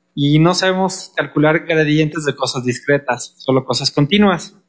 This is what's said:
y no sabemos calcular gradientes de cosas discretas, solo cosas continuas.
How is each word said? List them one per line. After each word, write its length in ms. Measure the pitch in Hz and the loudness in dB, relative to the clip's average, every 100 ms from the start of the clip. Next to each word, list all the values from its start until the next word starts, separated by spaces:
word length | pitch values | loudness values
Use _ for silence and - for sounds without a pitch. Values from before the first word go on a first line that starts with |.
| _ - | _ -4
y 240 | 143 151 | 2 4
no 160 | 165 175 | 4 2
sabemos 580 | 185 185 190 - - - | 0 0 -2 -4 -10 -8
calcular 440 | 151 - 151 160 | -4 0 2 2
gradientes 640 | 160 160 156 151 156 165 151 | 0 0 2 2 0 -2 -4
de 100 | 131 | -4
cosas 280 | 127 143 123 | -4 -4 -4
discretas, 720 | 120 - 143 139 120 - _ | -4 -2 -2 -2 -6 -8 _
solo 260 | - 131 131 | -2 -2 0
cosas 260 | 120 139 | -4 -2
continuas. 640 | - 143 202 208 170 - - | 0 0 2 2 0 -6 -20